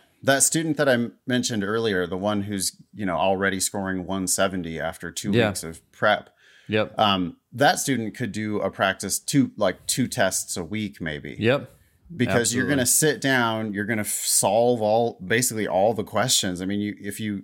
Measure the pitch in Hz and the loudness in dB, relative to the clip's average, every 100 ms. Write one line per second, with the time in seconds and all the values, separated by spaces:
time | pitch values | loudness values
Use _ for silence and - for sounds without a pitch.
0 | _ _ - 135 - 160 160 147 143 120 | _ _ 2 4 4 2 -2 2 4 4
1 | 117 - - 123 123 110 98 113 113 92 | 0 -6 -2 -2 0 -2 0 0 2 0
2 | 87 92 101 104 101 101 - - - 92 | 0 -2 0 -2 -2 -2 -4 -6 -20 -8
3 | 98 80 95 95 98 95 - 104 95 92 | -4 2 2 2 0 0 -4 -4 -4 -4
4 | 87 95 92 - 98 92 82 80 80 - | -4 -4 -2 0 0 0 -6 -4 -6 -6
5 | 85 - 104 110 107 95 82 80 _ - | -10 -8 0 2 2 0 -8 -12 _ 0
6 | 110 104 - _ _ - - 107 104 - | 2 2 0 _ _ -20 -2 0 0 2
7 | 107 95 87 - _ 120 147 185 - 123 | 2 4 0 -6 _ 2 2 4 0 -2
8 | 107 98 117 104 107 101 95 - 98 95 | -4 -6 -6 -4 -4 -2 -2 0 0 0
9 | 98 - - 143 120 - 98 87 - - | -4 -6 0 2 2 2 0 0 -6 -2
10 | 117 - 95 - - 98 80 110 101 - | -2 2 0 0 -6 -8 -6 -6 -6 -6
11 | 82 73 73 62 113 139 - - _ _ | -8 -8 -10 -2 0 0 -2 -20 _ _
12 | - 110 123 120 113 123 127 139 123 - | -18 -4 0 2 2 0 0 0 2 2
13 | 151 113 139 131 117 110 110 101 104 110 | 2 2 0 2 2 0 -4 -4 -2 -2
14 | 101 - - - 104 110 120 120 107 110 | -2 -4 0 2 4 4 4 4 2 2
15 | 117 - 92 113 123 110 98 - 104 110 | 2 -4 0 0 0 -2 0 2 2 2
16 | 98 107 127 - 98 87 92 101 104 95 | -2 0 2 2 0 -2 -2 -2 -4 -6
17 | 101 98 107 98 | -10 -6 -6 -6